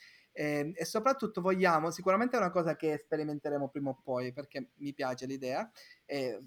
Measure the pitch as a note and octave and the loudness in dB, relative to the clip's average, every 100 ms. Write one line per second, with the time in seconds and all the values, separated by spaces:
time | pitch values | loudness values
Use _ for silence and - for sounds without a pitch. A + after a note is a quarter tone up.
0 | - - _ - D3+ D3 D3+ F#3 D#3+ A3 | -20 -20 _ -4 0 0 -2 -4 -2 0
1 | B3 C4+ G#3+ F#3 F#3 F#3 F#3 D#3+ E3 E3 | 2 0 -2 0 2 4 6 6 2 -2
2 | F3+ G3 B3 B3 F#3 F3+ E3+ D3+ D#3 D3+ | 2 4 4 2 2 2 2 2 0 0
3 | - D#3 D3+ D3 D3 C#3+ C3+ D3 C#3 C3 | -2 -2 -2 -4 -2 -2 -2 -2 -4 -4
4 | - B2 B2+ B2 C#3 C#3 B2+ - C#3+ C3+ | -2 -2 -2 -6 -10 -10 -10 -8 -8 -4
5 | C3 B2+ C3 C3+ B2+ D3 A3+ - - - | -2 -2 -6 -4 -2 -2 -4 -10 -20 -18
6 | - C#3 B2+ G#2 | -6 -2 -2 -4